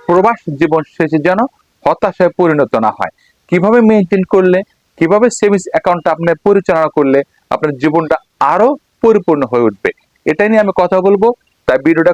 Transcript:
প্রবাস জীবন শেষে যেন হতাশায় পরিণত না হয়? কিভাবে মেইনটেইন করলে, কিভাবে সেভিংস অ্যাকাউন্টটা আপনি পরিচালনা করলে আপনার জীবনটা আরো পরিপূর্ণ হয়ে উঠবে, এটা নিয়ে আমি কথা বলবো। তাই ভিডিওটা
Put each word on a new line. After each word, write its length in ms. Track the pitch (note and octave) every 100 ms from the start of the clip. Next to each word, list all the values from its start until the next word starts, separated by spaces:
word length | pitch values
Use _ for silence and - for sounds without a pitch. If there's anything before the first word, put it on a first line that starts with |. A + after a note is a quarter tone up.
| -
প্রবাস 320 | F3 G3+ A#3 - C#3+
জীবন 220 | D#3+ D#3+ D3+
শেষে 240 | - D#3+ D#3
যেন 220 | D#3 F#3 B3+ _ _ _
হতাশায় 480 | - D#3+ G#3 - F3 -
পরিণত 340 | F3 D3+ C3 A#2+
না 140 | A2 -
হয়? 140 | F#2 - _ _ -
কিভাবে 300 | F3 F#3+ A#3+
মেইনটেইন 420 | A3 A3 F#3 G3
করলে, 340 | F#3 G3 F#3 F3+ G3+ _ _ -
কিভাবে 280 | E3 G#3 A#3+
সেভিংস 340 | - G#3 G3+ -
অ্যাকাউন্টটা 380 | D#3+ F#3 F3 E3+
আপনি 180 | D#3+ E3+ E3
পরিচালনা 440 | G3+ G3+ - E3 D#3
করলে 300 | D#3 C#3 C3+ C#3 _ -
আপনার 220 | B2+ D#3 C3+
জীবনটা 380 | D3+ D#3 D#3+ D#3 _ -
আরো 280 | C#3 E3+ A#3 D4 _ _
পরিপূর্ণ 420 | A3+ G#3+ F3+ D3+ B2+
হয়ে 160 | A#2+ A2+
উঠবে, 220 | G2+ F#2+ - _ _ -
এটা 160 | D#3 G#3
নিয়ে 140 | A3
আমি 80 | G3+ F#3
কথা 220 | F3+ F#3
বলবো। 280 | F#3+ G3+ A3+ - _ _ -
তাই 120 | C3
ভিডিওটা 340 | C#3 E3 E3